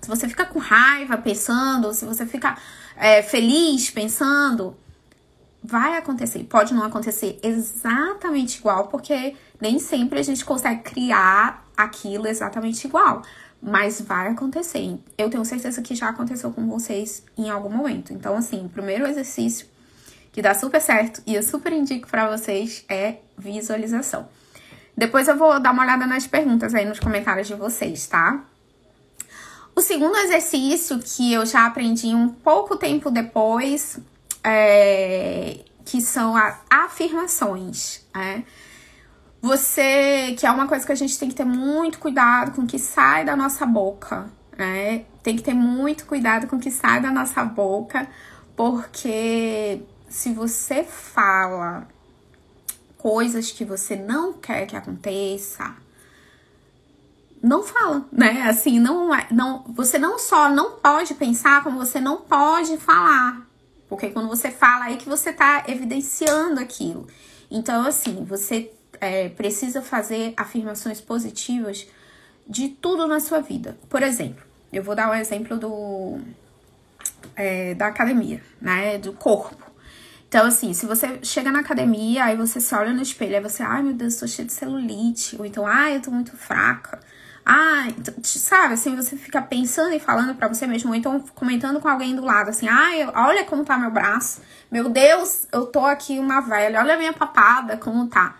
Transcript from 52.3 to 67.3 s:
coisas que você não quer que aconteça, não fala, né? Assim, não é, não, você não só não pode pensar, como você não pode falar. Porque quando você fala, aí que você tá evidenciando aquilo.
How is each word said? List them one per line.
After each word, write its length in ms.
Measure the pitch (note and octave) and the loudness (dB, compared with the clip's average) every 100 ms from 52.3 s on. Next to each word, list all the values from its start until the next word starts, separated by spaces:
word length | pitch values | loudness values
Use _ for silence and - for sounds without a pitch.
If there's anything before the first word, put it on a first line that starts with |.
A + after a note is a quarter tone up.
| _ _ _ - - _ _ | _ _ _ -16 -16 _ _
coisas 540 | A#3 G#3+ A#3+ A#3 A3+ | -2 0 0 -2 -6
que 140 | - | -8
você 320 | G3+ F#3+ - G3+ | -10 -8 -6 -8
não 360 | G3 C4 F4 | -4 -4 -4
quer 320 | - - A3+ | -6 -8 -6
que 120 | G3 G3+ | -6 -10
aconteça, 1000 | - F#3 - G3 G3 G3 G3+ - - - _ _ - _ _ _ _ _ _ _ _ _ _ _ _ - | -12 -10 -6 -4 -4 -6 -10 -12 -12 -14 _ _ -20 _ _ _ _ _ _ _ _ _ _ _ _ -2
não 220 | A#3 D4 | 2 2
fala, 420 | G#4 A#4+ G#4 C#4+ C#4 | 0 0 0 -2 -4
né? 300 | - G#3+ A#3+ | 2 2 4
Assim, 360 | B3 A3+ - A#3 | 0 2 2 4
não 340 | A#3 F4 F4 | 4 2 2
é, 140 | D4+ - | 0 2
não, 320 | A3+ C4 C4 - | 0 0 -4 -10
você 240 | A#3 A#3+ D4+ | -4 0 2
não 220 | D#4 A4+ | 0 -2
só 280 | - E4 D4 | 2 4 6
não 300 | C#4+ F#4 - | 4 0 2
pode 360 | D4 D4 F4+ | 4 4 0
pensar, 500 | D4 C4 A#3 C#4+ C#4+ | -4 0 2 6 6
como 140 | D4 C4 | 4 -4
você 220 | B3 C#4+ | -4 -2
não 180 | C4 E4 | -2 -2
pode 580 | - D4 D4 E4 D#4+ D#4 | 0 4 4 4 2 -2
falar. 680 | - E4 F4+ C#4 B3 B3 A#3+ _ _ _ _ | 4 6 8 6 4 -2 -14 _ _ _ _
Porque 220 | G3+ G#3 | -6 -6
quando 180 | G#3+ A3 | -4 -4
você 240 | A#3 C4+ | -4 -4
fala, 320 | B3 B3+ B3 | 4 6 6
aí 120 | A#3+ B3 | 0 -8
que 120 | - | -6
você 240 | D4 - | -4 -4
tá 320 | - C#4+ D4 - | 2 4 4 0
evidenciando 920 | B3+ B3 C4+ C#4 - D#4 D4 E4 C#4+ | -6 -4 -4 -6 -2 2 2 2 -2
aquilo. 480 | B3 - F3 E3 - - - | -6 -10 -10 -10 -16 -20 -20